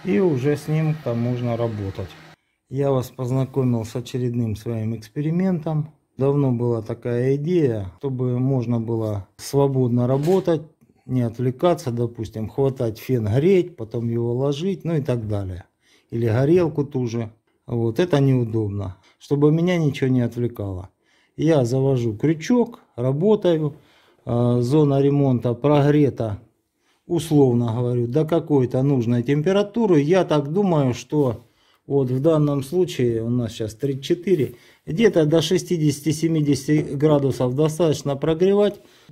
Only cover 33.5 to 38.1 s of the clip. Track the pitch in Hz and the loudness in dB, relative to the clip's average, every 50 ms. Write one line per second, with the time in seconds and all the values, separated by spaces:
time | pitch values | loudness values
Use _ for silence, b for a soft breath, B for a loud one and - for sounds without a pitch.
33.5 | - - 113 107 107 - - 139 139 135 - - 175 175 175 196 185 156 123 - | -6 -8 -8 -8 -6 -6 -6 -4 -4 -6 -2 -4 -4 -2 2 0 0 0 0 -4
34.5 | B B B B B B B - 151 180 233 202 175 175 156 151 160 165 156 - | B B B B B B B -8 -2 2 2 4 4 4 4 4 4 2 2 2
35.5 | 190 175 180 - 180 165 151 151 135 - - 160 151 156 165 165 165 156 147 143 | 0 -2 0 -2 -2 2 2 0 0 0 -2 -2 -2 0 0 0 0 0 2 2
36.5 | 143 135 - - 151 151 147 - 143 139 147 156 151 143 127 135 120 - 127 127 | 0 0 0 0 0 0 0 -2 -4 0 2 4 4 4 2 0 0 0 -2 -2
37.5 | 123 139 156 156 156 - 175 160 139 - - 143 | 0 0 0 0 2 0 0 0 0 0 -2 -6